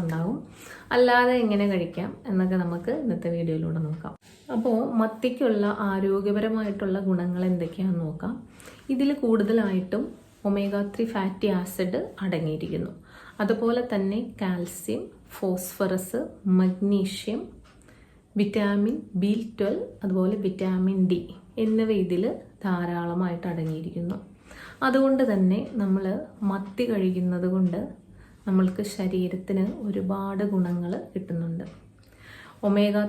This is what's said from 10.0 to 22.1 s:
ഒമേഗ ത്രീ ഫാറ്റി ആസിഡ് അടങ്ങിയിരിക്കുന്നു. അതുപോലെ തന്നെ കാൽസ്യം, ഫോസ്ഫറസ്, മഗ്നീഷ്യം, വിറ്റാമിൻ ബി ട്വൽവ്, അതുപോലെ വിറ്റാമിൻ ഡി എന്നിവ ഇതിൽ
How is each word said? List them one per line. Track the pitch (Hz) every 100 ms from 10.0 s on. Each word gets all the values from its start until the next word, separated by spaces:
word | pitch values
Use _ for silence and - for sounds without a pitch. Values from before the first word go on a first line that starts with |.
| 277 - - -
ഒമേഗ | 208 202 196 202 202
ത്രീ | - 226
ഫാറ്റി | 208 190 190 214 185
ആസിഡ് | 180 - 185 214 381 -
അടങ്ങിയിരിക്കുന്നു. | 196 170 160 156 170 160 165 - - - - -
അതുപോലെ | 208 220 226 240 247
തന്നെ | 208 196 208 247 -
കാൽസ്യം, | 190 180 175 - - 226 - - - -
ഫോസ്ഫറസ്, | 196 185 - - 190 185 185 233 311 - 202 185
മഗ്നീഷ്യം, | 185 185 202 202 190 - - 240 370 - - - - - - - _ 202
വിറ്റാമിൻ | 202 220 202 202 208 285 -
ബി | 180 196 220 226 -
ട്വൽവ്, | 202 320 480 -
അതുപോലെ | 196 185 190 214
വിറ്റാമിൻ | 190 180 185 185 185 190 180
ഡി | 175 - - - -
എന്നിവ | 220 220 220
ഇതിൽ | 208 175